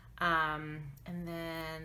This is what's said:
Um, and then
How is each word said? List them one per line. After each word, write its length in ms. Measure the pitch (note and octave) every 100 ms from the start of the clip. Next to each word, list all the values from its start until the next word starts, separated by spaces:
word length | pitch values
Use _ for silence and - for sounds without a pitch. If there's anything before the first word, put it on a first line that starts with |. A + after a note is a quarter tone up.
| - -
Um, 600 | F3 E3 D#3 D3+ D3+ D3+ D3 C#3 -
and 220 | F3 E3+
then 560 | E3 E3 E3 D#3+ D#3+